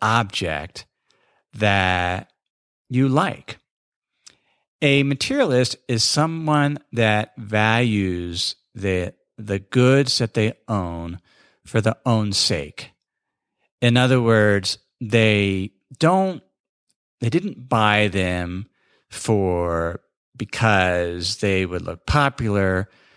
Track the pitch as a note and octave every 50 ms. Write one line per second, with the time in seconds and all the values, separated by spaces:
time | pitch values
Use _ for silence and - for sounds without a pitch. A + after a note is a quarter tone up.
0 | A2 A2 A2+ A#2 A2 F#2+ - - F#2+ E2 D#2 C#2+ D2+ - - - - _ _ _
1 | _ _ _ _ _ _ _ _ _ _ - G#2 G#2+ G#2 G2 G2 F#2+ F#2 F#2 F2+
2 | F2+ F2+ F2+ - - - _ _ _ _ _ _ _ _ _ _ _ _ B2 B2+
3 | C3+ C3+ C3 D3+ F#3+ E3 - - - - - - _ _ _ _ _ _ _ _
4 | _ _ _ _ _ - - _ _ _ _ _ _ _ _ _ D#3+ C#3+ C#3 C#3
5 | C#3 C#3 C#3 - - - C4+ C#4+ B3 E3 B2+ B2 B2+ - - - _ - A#2+ A2
6 | - - - D3+ D#3 E3 E3 E3 D#3+ D3+ D3+ D3 C#3+ C#3+ D3 C#3+ - _ - A#2
7 | A2+ G#2+ G#2+ G#2+ A2 - _ - A2 G2+ G#2+ G#2+ G#2+ A2 A2+ A#2 B2 A#2 G#2+ G2+
8 | G2 F#2 F2+ F2 F2 F2 E2+ E2+ - - - - _ _ _ - G2+ G2 F#2 F2+
9 | F2 - - _ _ _ _ - G#2+ G#2 G2 G2 G2 _ - B2 B2+ B2+ C3+ C#3
10 | C#3+ - - - A#2+ G#2+ - A2+ G#2+ A2 - - _ - A2 G2+ F2+ E2+ E2+ E2
11 | E2+ E2+ F2 F2+ - _ _ _ _ _ _ _ _ - - A2+ G2+ A2 - -
12 | _ B2+ A2+ A2 G#2+ G2+ F#2+ - - - F#2+ D#2 C#2+ D#2 - - - - _ _
13 | _ _ _ _ _ _ _ _ _ _ _ _ _ _ _ _ B2 A#2+ A#2 B2
14 | B2+ B2+ C3 B2+ A#2 A2+ A2+ G#2+ G#2+ G#2 G2+ G2 F#2 - - - _ _ _ _
15 | A#2+ G#2 A#2 A2+ A2 A2 G#2 G#2 G2+ G2 G2 F#2+ F#2+ - - _ _ _ C3 -
16 | D#3 E3 F#3 F#3+ F#3+ F#3+ F3+ - - _ _ _ _ _ _ _ _ _ _ _
17 | _ _ _ _ A#2 A2+ C3 F3+ G3 G3 - - B2+ B2+ B2 A2 G#2+ G#2+ G#2 G#2
18 | G#2+ G2+ F2 G2 F#2 F2+ F2+ F2+ F2 F2 F2+ F#2 G#2+ - _ _ _ _ _ _
19 | _ _ - - - - A2 G2+ F#2+ F#2 F2+ F2 F2 F2 E2+ E2 E2+ E2+ E2+ -
20 | - _ _ _ _ _ _ - - - - - A2+ A2 G#2 F#2+ F#2 F#2 F2+ F2+
21 | F2 F2 F2 F2 E2+ F2 - - G#2+ G2+ F#2+ F#2 F#2 E2+ F2+ F2 E2+ E2+ E2+ -
22 | _ - - D3 C#3+ C#3 - - A#2+ G#2+ G2+ G2+ G2 F#2 F#2 F#2 G2 - _ _
23 | _ _ _